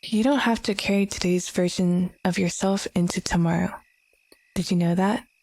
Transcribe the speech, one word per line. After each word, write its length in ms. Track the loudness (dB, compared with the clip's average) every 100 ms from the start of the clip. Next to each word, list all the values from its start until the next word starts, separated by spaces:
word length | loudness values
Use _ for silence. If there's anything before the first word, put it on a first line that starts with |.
You 200 | -2 0
don't 180 | 2 2
have 220 | 2 0
to 120 | -2
carry 320 | -4 0 0 0
today's 420 | -2 0 0 -2
version 640 | -2 -2 0 0 2 -2 -2
of 140 | -2 0
yourself 480 | -2 0 0 0 -2
into 260 | -2 0 -2
tomorrow. 540 | -2 0 2 0 -2 -6 _ _ _ _ _ -20 _
Did 160 | -6 0
you 60 | 2
know 180 | 2
that? 300 | 2 2 0 -6 _